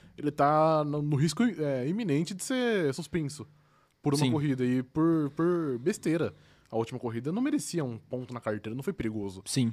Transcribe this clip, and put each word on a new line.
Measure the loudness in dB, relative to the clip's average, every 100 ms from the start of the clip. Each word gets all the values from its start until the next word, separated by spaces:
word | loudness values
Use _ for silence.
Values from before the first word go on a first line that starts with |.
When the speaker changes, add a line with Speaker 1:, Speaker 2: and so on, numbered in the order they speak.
| -20 -6
Speaker 1:
ele | -4
tá | 2 4 6 4 4
no, | 0 -2
no | 0 2
risco, | 2 2
é, | 0 0 -2 -2 -2
iminente | -2 0 0 0
de | -6
ser | -4 -2 0 2 0
suspenso | -2 -4 -4 -4 -8 -16 _ _ _ _ _
por | 0
uma | 4
Speaker 2:
Sim. | 4
Speaker 1:
corrida | 2 2 2
e | 2 0
por, | 0 0 2 2 0
por | 0 2 2 0 -2
besteira. | -2 -2 0 0 0 -6 -20 _ _
A | -2
última | -2 -4
corrida | -4 -4 -2
não | -2
merecia | 0 0 -2 -4
um | -4 -6
ponto | -8 -8 -6
na | -6
carteira, | -4 -4 -4
não | -6
foi | -6
perigoso. | -4 -4 -2 -6 -8
Speaker 2:
Sim, | -4 0 0